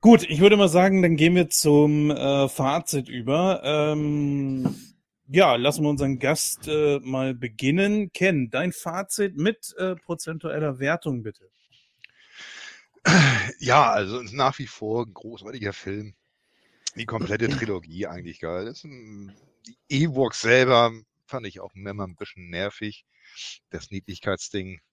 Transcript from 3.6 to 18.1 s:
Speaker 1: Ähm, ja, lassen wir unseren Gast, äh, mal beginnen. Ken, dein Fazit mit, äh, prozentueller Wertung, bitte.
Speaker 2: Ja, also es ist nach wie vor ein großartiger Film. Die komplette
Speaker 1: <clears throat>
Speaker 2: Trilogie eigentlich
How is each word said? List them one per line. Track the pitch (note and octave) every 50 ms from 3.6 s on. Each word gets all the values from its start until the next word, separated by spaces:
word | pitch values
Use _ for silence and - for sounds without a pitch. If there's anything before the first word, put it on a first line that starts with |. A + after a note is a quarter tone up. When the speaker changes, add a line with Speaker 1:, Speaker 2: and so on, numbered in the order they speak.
| -
Speaker 1:
Ähm, | C#3 D3+ D3+ D3 D3+ D3+ D3+ D3+ D3 D3 D3 D3 C#3+ C#3+ C#3+ C#3 C3+ C3+ C3 B2+ B2+ - - - - _ _ _ _ _ _ _ _
ja, | C3+ E3+ G3 D#3 B2
lassen | A#2 B2 C#3+ C#3 - D#3
wir | D3
unseren | D3 C#3 C#3+ C3+ C#3 B2
Gast, | C3 C3+ D#3 D#3+ - - - - - D#3
äh, | D3+ D3+ D3+ D3 C#3+ C#3+
mal | A#2+ B2+ C3 C3 C3 C3 C3
beginnen. | A#2+ B2 A#2+ A2 G#2+ C3+ C3 D3 F3+ G3 G3+ G#3 G#3+ G#3 F3+
Ken, | _ - F#3 F#3+ F3+ D3 B2+ A2+
dein | - C3 D#3+ F3+ E3+
Fazit | - - E3+ E3 F#3 G3+ G3 - - G3+ G3 F3 C#3+
mit, | D#3 G#3 A3 _ - - - -
äh, | F#3 F#3 F#3
prozentueller | E3 _ _ E3+ E3 - - E3 D#3+ - D#3+ C#3 D3+ D#3 D3+ C3+ B2+
Wertung, | C3+ C#3 D#3+ E3+ - D#3+ C3+ A#2+ A2
bitte. | G#2+ G2+ _ _ _ _ _ _ _ _ _ _ _ _ _ _ - _ _ _ _ _ - - - - - - - - - _ _ _ _ _ F#3 D#3+ F#3 D3+ C3+ B2+ A2 G2 - - _
Speaker 2:
Ja, | - B2+ B2 D3 C#3 A2+
also | - G#2+ G2+ F#2 G#2+ B2
es | B2
ist | G#2 G#2
nach | C#3 C3+ C3+ C#3 -
wie | C#3 A2
vor | - - A2 G#2+ A2 A#2 A#2+
ein | A2+ F#2
großartiger | - - G#2+ A#2 G#2 F#2+ G#2 B2 C3 G#2 G2+ G2
Film. | - - F#2+ G2 G#2 G#2+ G#2 G2 _ _ _ _ _ _ _ _ _ _ _ _ _ _ - _
Die | - A2+
komplette | - - A2+ F#2 F2 G#2 A2 A#2 B2+
Speaker 1:
<clears throat> |
Speaker 2:
Trilogie | C#3+ C3 A#2+ G#2+ G2+ F2+ D#2+ D#2 D#2+ F2+ G2
eigentlich | D#2+